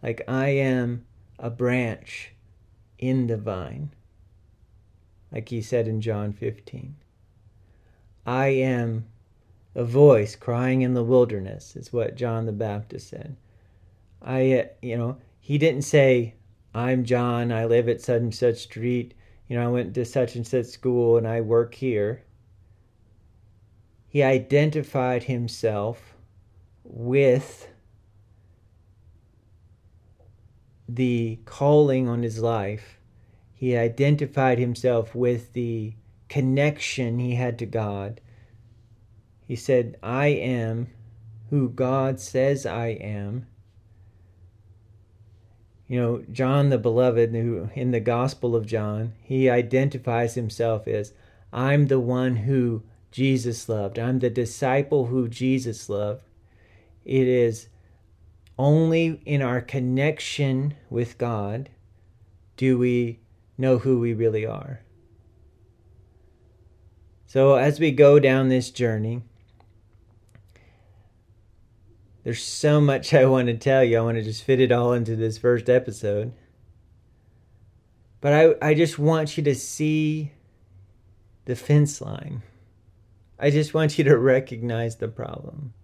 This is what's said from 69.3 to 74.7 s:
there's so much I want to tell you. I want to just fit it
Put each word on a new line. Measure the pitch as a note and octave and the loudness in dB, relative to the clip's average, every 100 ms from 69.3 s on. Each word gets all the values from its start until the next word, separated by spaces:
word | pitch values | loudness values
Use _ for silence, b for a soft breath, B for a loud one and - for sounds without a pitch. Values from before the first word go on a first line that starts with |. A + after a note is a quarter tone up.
| _ _ _ _ _ _ _ _ _ _ - _ b b b b b b b _ _ _ _ _ _ _ _ _ _ | _ _ _ _ _ _ _ _ _ _ -20 _ b b b b b b b _ _ _ _ _ _ _ _ _ _
there's | - A#2 | -8 -8
so | - - D3+ D3+ | -8 -2 2 4
much | D3 C3+ D3 | 4 2 2
I | D#3+ C3 | 4 6
want | C3 B2 | 4 0
to | A2+ | -2
tell | C#3 C3+ | 2 4
you. | B2+ A#2 | 4 4
I | |
want | A2+ A2+ | 2 -2
to | |
just | G#2+ A2 | -4 -8
fit | - C3 | 0 2
it | B2+ | 4